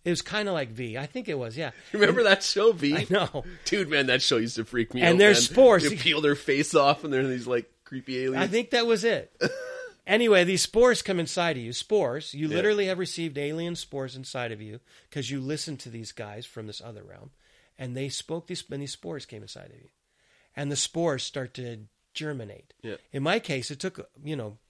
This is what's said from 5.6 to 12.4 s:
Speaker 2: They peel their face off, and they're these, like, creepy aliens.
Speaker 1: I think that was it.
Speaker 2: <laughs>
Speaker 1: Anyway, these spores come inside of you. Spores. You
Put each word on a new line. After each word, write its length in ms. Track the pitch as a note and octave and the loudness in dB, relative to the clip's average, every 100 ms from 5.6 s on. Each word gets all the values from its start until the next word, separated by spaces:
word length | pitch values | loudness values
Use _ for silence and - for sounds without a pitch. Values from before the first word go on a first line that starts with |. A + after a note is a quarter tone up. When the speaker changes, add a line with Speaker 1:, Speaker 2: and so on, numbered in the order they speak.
| B3+ F#3+ D3 | 10 10 4
Speaker 2:
They 80 | E3+ | 0
peel 240 | E3 D3+ | 2 2
their 160 | D3+ C#3+ | 4 2
face 380 | - C#3 D3+ D#3 | 2 0 4 4
off, 260 | C#3+ D3 | 6 4
and 80 | D#3 | 0
they're 140 | C3 C3+ | 0 0
these, 200 | B2+ B2 | -2 -2
like, 220 | A#2+ A#2 _ | -4 -4 _
creepy 380 | - C3+ C3 B2+ | -14 -12 -8 -4
aliens. 220 | C3 C3+ | -2 0
Speaker 1:
I 20 | F#3+ | 0
think 240 | A3 - | 0 0
that 160 | B3 A#3 | 0 2
was 180 | A3 | 2
it. 300 | A3+ E3 - - A#2+ | 2 -2 -4 -4 -4
Speaker 2:
<laughs> 40 | C5 - B4+ B4 - - | -4 -12 -12 -14 -12 0
Speaker 1:
Anyway, 360 | G#3+ A#3 F#3+ | 2 6 6
these 180 | F3 F#3 | 4 2
spores 400 | - A3 B3 A3+ | 0 4 4 4
come 160 | - F3+ | 0 -2
inside 380 | D#3 F3+ E3+ C3 | -2 -2 -2 -4
of 60 | |
you. 80 | A#2 | -6
Spores. 600 | A#2+ - G#3+ C3+ C#3 - | -8 -2 0 0 -4 -10
You 140 | C#3+ | -6